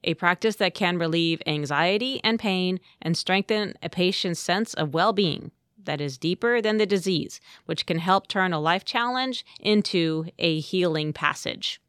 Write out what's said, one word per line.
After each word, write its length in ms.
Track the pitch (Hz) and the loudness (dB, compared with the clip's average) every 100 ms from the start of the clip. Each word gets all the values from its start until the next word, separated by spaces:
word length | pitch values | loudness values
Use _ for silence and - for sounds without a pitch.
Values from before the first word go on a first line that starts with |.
A 100 | - | -2
practice 400 | 160 175 175 220 208 | 0 2 2 0 2
that 180 | 185 | -2
can 220 | - 175 175 | 2 0 2
relieve 460 | 165 165 165 165 | 0 2 2 0
anxiety 760 | - 151 147 147 175 208 254 269 | -2 -2 0 2 2 2 -2 -2
and 160 | - 226 | 0 0
pain 400 | 220 185 180 185 _ _ | 0 0 0 -2 _ _
and 140 | 160 165 | -2 -2
strengthen 580 | - 190 196 214 208 - | 2 0 2 0 -2 -6
a 60 | 165 | -8
patient's 500 | - 180 185 190 170 | 0 0 2 -2 -4
sense 340 | - 180 226 | -2 -2 -2
of 220 | - 151 | -2 -2
well-being 560 | 156 196 196 190 - - _ _ _ | 2 2 2 0 0 -8 _ _ _
that 180 | 190 147 | -8 -4
is 160 | 147 131 | -6 -4
deeper 460 | 160 175 233 240 | -2 0 0 2
than 140 | 214 214 | 2 2
the 100 | 208 | 2
disease, 540 | 196 175 180 - - - - - | 2 2 -2 -2 -12 -20 -20 -8
which 180 | 160 | -6
can 140 | - 165 | -2 -2
help 300 | 170 190 - | 2 2 2
turn 240 | 202 185 | -2 0
a 80 | 165 | 0
life 240 | 151 180 | 0 0
challenge 600 | - 247 240 254 262 247 - - | 0 -2 -2 -2 -2 -6 -10 -6
into 680 | - 214 202 185 165 156 160 - | 2 2 4 2 2 0 -4 -2
a 220 | 170 156 | 0 0
healing 520 | 151 190 175 156 151 | 0 0 2 0 -4
passage. 680 | 147 151 - - - - - | -2 -2 -2 -8 -6 -8 -8